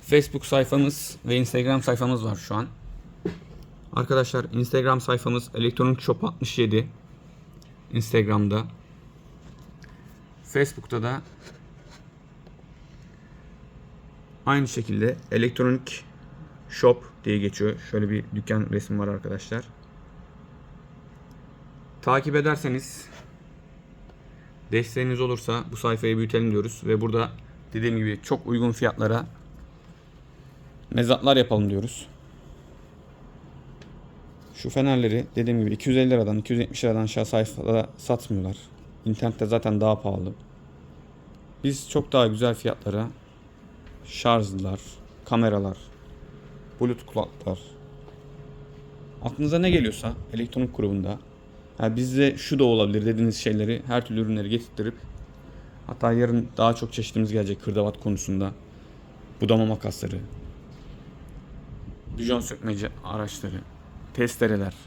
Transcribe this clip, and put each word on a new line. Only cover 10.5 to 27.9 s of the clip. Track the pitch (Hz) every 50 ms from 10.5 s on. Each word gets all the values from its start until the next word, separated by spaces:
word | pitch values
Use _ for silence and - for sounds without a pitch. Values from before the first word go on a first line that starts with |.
| - 139 143 139 - - 113 - 127 113
da | 110 120 131 135 - - - - - - - - - - - - - - - - - - - - - - - - - - - - - - - - - - - - - - - - - - - - - - - - - - - - - - - - - - - - - - - - -
aynı | - 139 143 139 120
şekilde | - 123 110 110 104 104 107 120 127 - - -
Elektronik | - 113 117 123 120 - 127 123 127 127 127 - - - - - - - - - - - - - - - - -
Shop | - - - 123 123 123 - - - - -
diye | 110 104 104
geçiyor. | 101 101 - - 101 107 110 - - -
Şöyle | - 107 104 101
bir | 107 107 110 - -
dükkan | 104 104 - 107 107 104 110
resmi | 110 104 - - 104 104
var | 101 101
arkadaşlar. | 101 98 - 101 98 92 - - 113 117 - - - - - - - - - - - - - - - - - - - - - - - - - - - - - - - - - - - - - - - - - - - - - - - -
Takip | - - 127 135 135 151 143
ederseniz, | 147 143 156 151 147 - 139 123 131 - - - - - - - - - - - - - - - - - - - - - - - - - - - - - - - - - - - - - -
desteğiniz | 113 113 120 117 - 131 127 127 127 123
olursa | 127 123 123 113 - - 113 120 - -
bu | 117
sayfayı | 110 - 117 113 107 113 113 113
büyütelim | 113 110 110 - 117 113 113
diyoruz. | 107 104 101 113 - - -
Ve | 107 110 107
burada | 110 117 110 117 113 - - - - - - - - -
dediğim | - 113 110 117